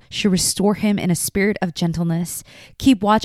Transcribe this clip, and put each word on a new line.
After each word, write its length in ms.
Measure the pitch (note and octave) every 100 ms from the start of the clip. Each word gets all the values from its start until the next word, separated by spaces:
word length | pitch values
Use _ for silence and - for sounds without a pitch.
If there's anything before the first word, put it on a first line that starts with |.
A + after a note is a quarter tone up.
| -
should 200 | - G#3
restore 440 | F3+ - - G3+
him 240 | F#3+ G#3+ G3+
in 120 | F3+
a 40 |
spirit 420 | E3 - G3+ G3+ G3+
of 120 | F3+
gentleness. 720 | - E3+ E3 E3+ E3 F3 - - - - -
Keep 240 | C4+ G#3+
watch 220 | G3+ A3